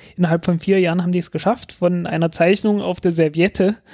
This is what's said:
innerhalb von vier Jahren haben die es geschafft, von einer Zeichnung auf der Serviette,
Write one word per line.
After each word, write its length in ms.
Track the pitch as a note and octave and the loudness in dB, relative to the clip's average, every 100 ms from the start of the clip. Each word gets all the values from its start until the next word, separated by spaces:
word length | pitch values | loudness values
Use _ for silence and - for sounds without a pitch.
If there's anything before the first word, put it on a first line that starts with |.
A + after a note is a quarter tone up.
| - - | -14 -2
innerhalb 300 | E3+ E3+ F3+ | 0 0 0
von 140 | E3+ | -2
vier 200 | - F#3+ | 2 2
Jahren 220 | F3 F3 | 2 0
haben 100 | F3 | 0
die 60 | F3+ | -2
es 120 | - | -4
geschafft, 420 | D#3+ G3 B3+ - | -4 -2 -2 -6
von 340 | - F3 F3 E3+ | -2 -2 0 -4
einer 240 | E3 E3 | -2 -2
Zeichnung 500 | - E3+ G3+ G#3+ G#3 | 2 2 2 0 0
auf 220 | F3+ F3+ | -2 -2
der 100 | F#3 | -2
Serviette, 600 | E3 D#3+ D#3 F#3 - F#3+ A3 _ | 2 0 2 0 2 0 -2 _